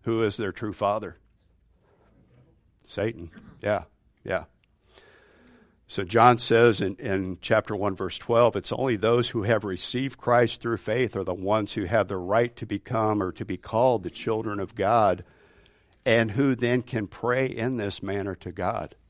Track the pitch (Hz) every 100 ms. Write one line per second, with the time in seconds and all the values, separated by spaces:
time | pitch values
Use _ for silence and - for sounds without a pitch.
0 | - 113 110 98 101 - 107 95 101 107
1 | 101 - _ _ _ _ _ _ _ _
2 | _ _ _ _ _ _ _ _ - -
3 | 107 117 85 - - - - 101 - _
4 | _ _ - 92 73 _ _ _ _ -
5 | _ _ _ _ _ _ _ _ _ -
6 | 90 113 120 120 - 117 120 98 98 98
7 | 123 98 92 90 - 110 - 104 101 95
8 | 95 - - 117 120 104 - 120 131 107
9 | 110 120 120 117 101 110 101 90 - 123
10 | 135 - - 120 117 - 117 110 - 117
11 | 120 101 92 92 95 107 104 117 90 113
12 | 95 95 90 107 120 - 107 98 - 117
13 | 110 104 92 - 104 92 - 113 127 113
14 | 87 - - 110 110 101 95 - 98 117
15 | 104 92 - _ _ _ _ _ _ _
16 | - 117 110 104 143 120 120 123 117 113
17 | 98 - 117 123 131 - 120 123 101 -
18 | - 98 98 90 - 87 92 95 - _